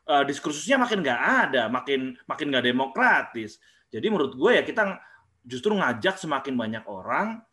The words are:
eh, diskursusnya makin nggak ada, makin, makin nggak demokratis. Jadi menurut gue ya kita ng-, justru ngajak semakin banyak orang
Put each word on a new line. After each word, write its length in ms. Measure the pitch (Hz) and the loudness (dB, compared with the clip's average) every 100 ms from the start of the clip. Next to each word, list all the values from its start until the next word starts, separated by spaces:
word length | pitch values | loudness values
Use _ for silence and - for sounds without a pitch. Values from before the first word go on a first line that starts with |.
eh, 200 | - 143 139 | 2 2 2
diskursusnya 500 | 143 151 147 208 269 | -2 -6 -6 0 2
makin 240 | 240 208 | 2 0
nggak 220 | 139 120 156 254 165 | 0 0 2 2 2
ada, 180 | 131 110 | 2 0
makin, 460 | 123 139 135 131 127 - | -2 0 -2 -2 -8 -10
makin 220 | 135 147 | -6 0
nggak 160 | 131 123 | 2 2
demokratis. 920 | 127 135 - 247 160 123 117 107 - _ _ _ | 2 0 2 4 4 0 -8 -12 -14 _ _ _
Jadi 200 | 113 190 | -4 0
menurut 260 | 180 135 | 0 0
gue 180 | 123 202 | 2 4
ya 100 | 175 | 4
kita 220 | 151 147 | 2 -2
ng-, 160 | 196 180 - - _ _ 123 | -2 -4 -14 -20 _ _ -14
justru 260 | 127 208 | -4 0
ngajak 440 | 202 135 113 185 190 | 2 0 0 -2 -2
semakin 380 | 160 139 139 123 | -4 -4 -2 -4
banyak 300 | 110 113 104 | -4 -6 -10
orang 540 | 95 104 170 208 226 - | -12 -4 -2 -2 -6 -16